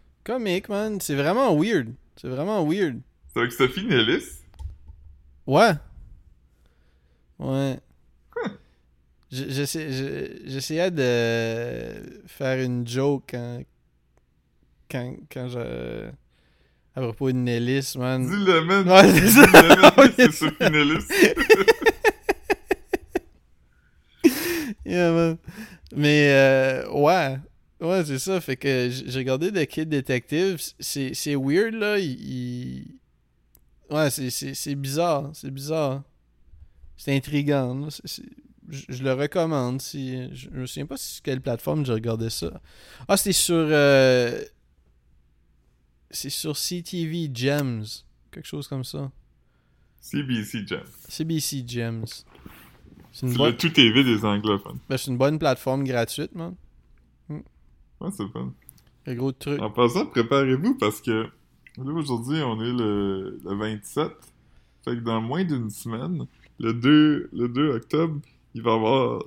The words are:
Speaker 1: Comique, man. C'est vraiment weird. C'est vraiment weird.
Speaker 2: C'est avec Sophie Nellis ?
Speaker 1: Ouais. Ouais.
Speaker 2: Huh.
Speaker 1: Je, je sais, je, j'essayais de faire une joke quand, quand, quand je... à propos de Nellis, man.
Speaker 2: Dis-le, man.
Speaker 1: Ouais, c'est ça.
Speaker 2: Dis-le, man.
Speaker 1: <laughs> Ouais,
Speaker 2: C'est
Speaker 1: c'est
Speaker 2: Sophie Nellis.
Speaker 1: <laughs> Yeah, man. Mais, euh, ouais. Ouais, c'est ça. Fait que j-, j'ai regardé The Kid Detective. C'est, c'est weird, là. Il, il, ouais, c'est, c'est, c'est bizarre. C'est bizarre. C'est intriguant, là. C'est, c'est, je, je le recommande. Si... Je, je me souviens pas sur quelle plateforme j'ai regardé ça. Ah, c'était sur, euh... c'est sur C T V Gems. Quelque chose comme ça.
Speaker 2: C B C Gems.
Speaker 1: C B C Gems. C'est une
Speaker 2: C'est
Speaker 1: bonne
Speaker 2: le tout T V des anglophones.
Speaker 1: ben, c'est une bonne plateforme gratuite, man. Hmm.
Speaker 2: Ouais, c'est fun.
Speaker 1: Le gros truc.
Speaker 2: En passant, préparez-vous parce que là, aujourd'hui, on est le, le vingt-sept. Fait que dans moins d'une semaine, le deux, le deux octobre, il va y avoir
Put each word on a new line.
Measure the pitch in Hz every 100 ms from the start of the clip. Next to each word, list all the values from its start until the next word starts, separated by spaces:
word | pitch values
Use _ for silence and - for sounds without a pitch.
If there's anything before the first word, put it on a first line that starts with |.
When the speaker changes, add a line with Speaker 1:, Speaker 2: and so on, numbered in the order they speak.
| _ _
Speaker 1:
Comique, | - 254 214 180 -
man. | 202 214 202
C'est | - 143
vraiment | 143 220 262 151
weird. | 202 196 110 123 _ -
C'est | 135
vraiment | 127 175 214 151
weird. | 190 170 117 - _ -
Speaker 2:
C'est | 117
avec | 120
Sophie | - 131 - 220
Nellis ? | 135 110 165 - - - - - - - - - - _ _ -
Speaker 1:
Ouais. | 143 220 156 - - - - - _ _ _ _ _ _ _ _ _ _ -
Ouais. | 131 135 139 127 _ _ _ _ _ 466
Speaker 2:
Huh. | 440 - _ _ _ _ _ _ -
Speaker 1:
Je, | 131 139
je | 135 143
sais, | 165 156
je, | 131 135 139 - - -
j'essayais | 135 - 156 185
de | 165 127 120 117 117 113 113 120 117 117 107 - - -
faire | - 131 131
une | 127 123 117
joke | 123 139 135 -
quand, | 123 120 123 - _ _ _ _ _ _ _ _ _ _ _ -
quand, | 131 123 - -
quand | 131 127
je... | 123 82 - 58 57 - - _ _ _ _ _ _ _ -
à |
propos | 123 110 135
de | 127
Nellis, | 123 117 120 135 135 127
man. | 127 131 127
Speaker 2:
Dis-le, | 202 190 165 160
man. | 196 180
Speaker 1:
Ouais, | 190 196
c'est | 190 196
ça. | 226 -
Speaker 2:
Dis-le, | - - -
man. | 285
Speaker 1:
<laughs> | 277
Ouais, | 269 254
Speaker 2:
C'est | 240
Speaker 1:
c'est | - 156
Speaker 2:
Sophie | - 220
Nellis. | 151 147 156 -
Speaker 1:
<laughs> | 392 - - - 392 392 453 392 - 453 - - - - 403 - - - - - - - _ _ _ _ _ _ _ _ - 285 269 349 339 285 - -
Yeah, | 180 170
man. | 165 165 165 - - 220 - - 135
Mais, | 147 151 147
euh, | 135 135 135 131 131 107
ouais. | 143 147 185 139 135 - _ _ -
Ouais, | 170 185 151
c'est | 135
ça. | - 185
Fait | 147 131
que | 139 131 123
j-, | 127 131
j'ai | 131
regardé | 131 131 180
The | 196 147
Kid | - 160
Detective. | 147 127 127 - 147 190 170 - -
C'est, | 117 143 131
c'est | - 151 143
weird, | 135 165 226
là. | 220 208 208
Il, | 165 123
il, | 135 127 123 123 127 131 - 262 _ _ _ _ _ _ _ _ -
ouais, | 147 151
c'est, | - 127
c'est, | - 139
c'est | 135 151 139
bizarre. | 135 143 170 143 135
C'est | - 139
bizarre. | 135 139 160 143 135 143 _ _ _ - - - _ - -
C'est | - 139
intriguant, | 135 147 147 143 127 131
là. | 151
C'est, | - -
c'est, | - - - - _ -
je, | 135 -
je | 127
le | 135
recommande. | 131 147 185 160 147 123 131
Si... | - 143 131 127 127
Je, | 131 131
je | -
me | 127
souviens | - 147
pas | 277
sur | - -
quelle | - 131
plateforme | 131 117 - 151 131
j'ai |
regardé | 110 117 113 113
ça. | - - - - - - - -
Ah, | -
c'était | 208
sur, | 175 - 170
euh... | 156 151 143 135 131 127 120 113 143 _ _ _ _ _ _ _ _ _ _ _ _ _ _ _ _
c'est | - 143
sur | - 160 147
C | - 180
T | 170 180 160
V | 170 156
Gems. | 120 131 147 135 113 107 - _ _ _
Quelque | - -
chose | 156 139
comme | 135 127
ça. | 147 139 - _ _ _ _ _ _ _ _
Speaker 2:
C | - 139
B | 135 117
C | 104 117 98
Gems. | - - - -
Speaker 1:
C | - 160
B | 160
C | - 139 120
Gems. | 120 117 113 113 - - - - - - _ - - -
C'est | - 127
une |
Speaker 2:
C'est | 120
Speaker 1:
bonne | 139
Speaker 2:
le | 120
tout | 165
T | 156 117
V | 117
des | 131 110 107
anglophones. | 104 107 98 98 - -
Speaker 1:
ben, | 131
c'est | -
une | 123
bonne | 135 151
plateforme | 156 127 131 135 135
gratuite, | 123 113 - 156 165
man. | 170 180 - _ _ _ _ _ -
Hmm. | 151 - _ _ _ _ -
Speaker 2:
Ouais, | 180
c'est | - 101
fun. | 113 131 - _ - _ _ -
Speaker 1:
Le | 120
gros | 135
truc. | 131 143 143
Speaker 2:
En | 110
passant, | 113 120 147 151
préparez-vous | 120 113 139 131 131 196 -
parce | 107 104
que | - 110 113 _ _ _ - -
là, | 131
aujourd'hui, | 165 143 117 120 160
on | 135 110
est | 117
le, | 123 107 101 98 95 95 -
le | 90 101
vingt-sept. | 107 107 - - 165 - - _ _ _ _ _ -
Fait |
que | 120
dans | 113 113
moins | 113 156
d'une | 185 135 110
semaine, | 104 117 113 156 170 127 _ _ -
le | 113
deux, | 117 127 151 151 147 -
le | - 120
deux | 120 151
octobre, | 117 - 147 165 147 - _ _
il | 113
va | 117
y | 113
avoir | 110 135 120 107